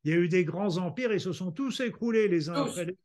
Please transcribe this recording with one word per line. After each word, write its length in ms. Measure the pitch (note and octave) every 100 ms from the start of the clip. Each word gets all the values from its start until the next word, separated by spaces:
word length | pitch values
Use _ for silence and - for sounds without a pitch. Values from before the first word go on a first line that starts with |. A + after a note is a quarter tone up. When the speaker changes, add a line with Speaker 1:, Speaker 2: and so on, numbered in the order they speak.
Speaker 1:
il 80 | D3
y 40 | E3
a 20 |
eu 100 | F3
des 180 | F#3 E3
grands 340 | E3 G#3 E3+
empires, 340 | F3 - B3
ils 80 | G3+
se 100 | F#3
sont 200 | D3 F#3
tous 280 | E3 C4+ -
écroulés 460 | A#3+ - A#3 A3 G#3
les 220 | E3+ D3+
uns 60 | F3
Speaker 2:
Tous. 140 | B3
Speaker 1:
après 140 | F3+ E3+
les 120 | F#3